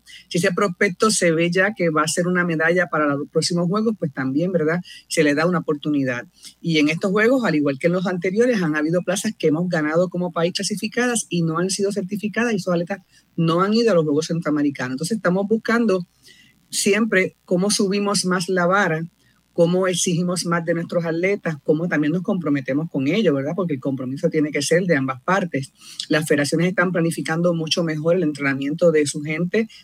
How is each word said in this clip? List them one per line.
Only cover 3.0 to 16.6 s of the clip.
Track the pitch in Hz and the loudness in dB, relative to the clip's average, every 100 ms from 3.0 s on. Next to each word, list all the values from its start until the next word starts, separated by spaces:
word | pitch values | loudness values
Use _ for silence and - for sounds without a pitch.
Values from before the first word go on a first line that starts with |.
| 147 | 0
los | 139 151 | -2 -2
próximos | 160 160 175 175 | -2 0 0 0
Juegos, | 208 220 220 | 0 0 -2
pues | 160 | -6
también, | 139 131 139 185 | -4 -2 -2 0
¿verdad?, | 175 151 175 - - - | 0 0 -2 -6 -16 -4
se | - | 0
le | 147 | 2
da | 147 170 | 2 0
una | 170 | 0
oportunidad. | - 147 156 147 131 120 120 _ - - | -2 -2 -2 0 0 -4 -8 _ -20 -8
Y | 165 156 | -2 2
en | 147 | 2
estos | 165 202 | 0 0
Juegos, | 190 233 262 | 2 2 2
al | 208 156 | 2 0
igual | 143 139 | 0 0
que | 170 | 0
en | |
los | 180 185 | 0 -2
anteriores, | 180 185 202 254 226 | -2 -2 0 2 2
han | 165 151 | 0 0
habido | 151 175 | 0 -2
plazas | 180 196 214 - | -2 -4 -4 -2
que | 160 | 0
hemos | 147 180 | 0 0
ganado | 170 151 165 180 | -2 0 0 0
como | 180 180 | -2 -4
país | 170 170 | -2 -2
clasificadas | - 190 208 220 233 247 233 - | -2 -6 -6 -4 -2 0 -2 -2
y | 175 | -2
no | 160 160 | 0 0
han | 185 | -2
sido | 190 196 | -2 -2
certificadas | 202 185 208 208 220 240 | -2 -4 -6 -4 -2 -2
y | 208 | -2
esos | 180 | 0
atletas | 170 170 196 - _ _ - | -2 -2 -8 -12 _ _ -2
no | 165 170 | 0 2
han | 196 | 2
ido | 220 233 | 4 4
a | 175 | 4
los | |
Juegos | 156 147 156 | 2 0 -2
Centroamericanos. | 165 156 151 147 139 127 | -4 -2 0 0 -2 -6
Entonces, | 131 160 220 | -4 -4 -2
estamos | 180 185 202 | 0 0 0
buscando | 220 - 233 226 185 175 _ - - - _ | -2 0 0 2 0 -4 _ -20 -20 -20 _